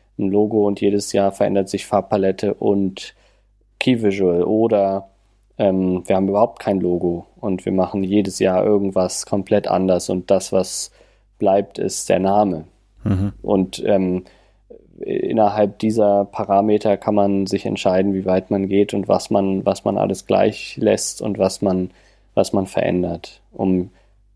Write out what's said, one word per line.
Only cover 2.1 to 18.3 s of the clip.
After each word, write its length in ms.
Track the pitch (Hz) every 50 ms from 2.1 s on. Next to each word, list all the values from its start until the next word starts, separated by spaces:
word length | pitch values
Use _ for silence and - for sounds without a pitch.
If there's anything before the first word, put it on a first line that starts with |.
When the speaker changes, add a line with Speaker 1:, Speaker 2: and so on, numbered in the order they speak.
| - 101 95 95 95 - - 101 -
Speaker 1:
und 580 | - 110 107 101 98 98 95 95 - - - - _ _ _ _ _ _ _ _ _ _ _ _ -
Key 220 | - 127 127 117
Visual 400 | 110 101 98 101 95 90 87 87
oder, 680 | - - 107 110 113 113 110 101 98 98 95 98 - - _ _ _ _ _ _ _ _ _ -
ähm, 420 | 107 98 95 95 92 92 90 92 87 -
wir 80 | 98
haben 140 | 95 98 98
überhaupt 280 | 98 104 113 117 - -
kein 220 | - 107 98 95
Logo 480 | 92 90 87 85 90 87 87 85 - _ _ _
und 240 | - 104 95 90 -
wir 80 | 101 95
machen 300 | 95 92 87 - 101 95
jedes 360 | 92 101 104 98 98 90 -
Jahr 260 | 98 95 92 92 98
irgendwas 640 | 104 104 101 101 98 95 92 92 90 - - - -
komplett 400 | - 98 95 - 107 104 98 -
anders 420 | 95 95 92 92 90 90 - -
und 220 | 98 92 90 -
das, 200 | 98 95 - -
was 400 | - 92 92 - - - - - _ _ _ _ _ _ _ _ _ -
bleibt, 400 | 107 98 98 101 101 - - -
ist 320 | - - - - - -
der 100 | 92 90
Name. 440 | 92 95 98 104 107 98 87 78 80 - _ _ _ _ _ _ -
Speaker 2:
Mhm. 300 | 107 98 92 95 101 - - -
Speaker 1:
Und, 400 | - 104 95 92 92 - - -
ähm, 380 | - 104 95 95 92 90 92 92 - - _ _ _ _ _ _ - - - _ _ _ 50
innerhalb 800 | - - - - - - - 113 107 101 104 107 104 98 98 -
dieser 460 | - 110 107 113 104 101 101 101 101
Parameter 720 | - - - 104 101 98 98 104 107 104 104 - 107 98
kann 200 | - - 107 104
man 320 | 104 101 101 101 98 98 92
sich 180 | 98 98 -
entscheiden, 480 | 110 104 - - 95 92 95 98 101 98
wie 120 | 95 98
weit 260 | 95